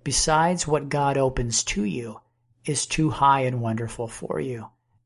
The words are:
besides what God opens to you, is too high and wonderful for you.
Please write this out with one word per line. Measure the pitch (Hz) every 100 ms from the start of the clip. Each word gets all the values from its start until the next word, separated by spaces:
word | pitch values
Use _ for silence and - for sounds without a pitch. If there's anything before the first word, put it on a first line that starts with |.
besides | - 127 - 156 165 180 -
what | 151 139
God | 143 139 139
opens | 131 131 120 113 -
to | -
you, | 104 90 117 - _ _ _ _ -
is | 135 -
too | - 156
high | 117 139 135
and | 131 123
wonderful | 117 110 117 - 117
for | - - -
you. | 135 120 107 _ _ _